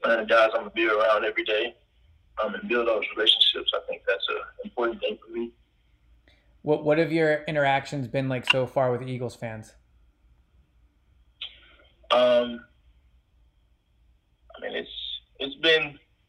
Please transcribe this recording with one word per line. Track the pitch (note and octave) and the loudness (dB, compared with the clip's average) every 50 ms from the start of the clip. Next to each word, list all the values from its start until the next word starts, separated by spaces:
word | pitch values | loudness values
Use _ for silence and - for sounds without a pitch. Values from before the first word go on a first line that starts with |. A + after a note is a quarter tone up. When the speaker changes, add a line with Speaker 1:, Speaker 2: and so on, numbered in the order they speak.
| - | 0
Speaker 1:
learn | A2+ A#2 A2 | 0 0 0
the | A2 | 2
guys | G#2+ - - A2 A2 - | 4 4 6 6 4 2
I'm | - | 0
gonna | G#2 G#2 | -4 -4
be | G2+ A2 A#2 | -4 -2 0
around | A2+ A2 G#2+ A2 A2+ G#2+ G#2+ A2 | 2 2 2 4 4 2 2 0
every | G#2+ G#2+ - - | -2 -4 -4 -2
day, | A2 G#2+ G#2+ - - - _ _ _ _ _ _ _ _ _ _ _ - - A2 | -2 0 -2 -2 -4 -8 _ _ _ _ _ _ _ _ _ _ _ -6 -4 -4
um, | G#2 G#2 | -4 -4
and | G2 G2+ G2+ | -6 -4 -2
build | A#2+ B2 A#2 | 0 0 2
those | A#2 A2+ G#2 - - - | 2 0 0 -2 -4 -4
relationships. | A2 G#2+ A2 - - - - - - - - - | 0 2 4 4 6 4 2 2 -2 -2 -4 -4
I | - - - | -4 -4 -6
think | - - - | -10 -6 -2
that's | - - - - - | -2 -2 -2 -2 -4
an | - - - - - - - | -6 -6 -8 -12 -14 -14 -14
important | - - - A#2+ A#2 - - | -10 -4 -2 -2 -2 -2 -2
thing | - - - - - | -4 -6 -6 -6 -12
for | - - | -10 -6
me. | A#2 A#2 - - _ _ _ _ _ _ _ _ _ _ _ _ _ _ _ _ _ _ _ _ _ - | -6 -6 -6 -8 _ _ _ _ _ _ _ _ _ _ _ _ _ _ _ _ _ _ _ _ _ 0
Speaker 2:
What, | C#3+ D3+ D3+ D3+ | 0 0 2 2
what | D3+ D3+ D#3 | 2 2 2
have | E3 D3 D#3 | 2 2 2
your | E3 D#3+ D#3 D3+ D3 D3+ - | 2 4 4 2 2 0 -2
interactions | D#3+ D3 C#3+ C#3 C3+ C#3 C3+ - - C#3+ C3 A2 | 0 2 2 2 2 0 0 -4 -6 -6 -6 -4
been | - C#3 C3+ C3 | -4 -2 -2 -2
like | C3 B2+ - - | -4 -4 0 0
so | - C3 B2+ | 0 0 0
far | B2 - C#3 C3 B2+ B2 | 0 0 0 0 0 0
with | A#2+ C3 C3 | -2 -4 -6
Eagles | B2+ A#2+ B2 A#2 - | -8 -8 -8 -10 -10
fans? | - - A#2 A2 A2 A2 - - _ _ _ _ _ _ _ _ _ _ _ _ _ _ _ _ _ _ _ _ _ _ _ _ _ _ _ _ _ _ _ _ - - - - - - - _ _ _ _ _ _ _ - | -10 -12 -12 -12 -12 -16 -18 -20 _ _ _ _ _ _ _ _ _ _ _ _ _ _ _ _ _ _ _ _ _ _ _ _ _ _ _ _ _ _ _ _ -18 -18 -18 -18 -20 -20 -20 _ _ _ _ _ _ _ 2
Speaker 1:
Um, | B2 B2 B2 B2 B2 A#2+ B2 A#2+ A#2+ A#2 - _ _ _ _ _ _ _ _ _ _ _ _ _ _ _ _ _ _ _ _ _ _ _ _ _ _ _ _ _ _ _ _ _ _ _ _ - - | 4 4 6 6 6 4 4 0 -4 -12 -14 _ _ _ _ _ _ _ _ _ _ _ _ _ _ _ _ _ _ _ _ _ _ _ _ _ _ _ _ _ _ _ _ _ _ _ _ -20 -18
I | - | -12
mean, | - - - | -12 -10 -10
it's, | - - - - - - - - - _ _ _ - | -10 -12 -12 -14 -14 -14 -14 -14 -16 _ _ _ -12
it's | C3+ C#3 C#3 | -12 -12 -8
been, | D3+ D3+ E3 D#3+ D#3+ D#3 D3 C#3 - _ _ _ _ _ | -2 2 2 2 2 2 -2 -12 -18 _ _ _ _ _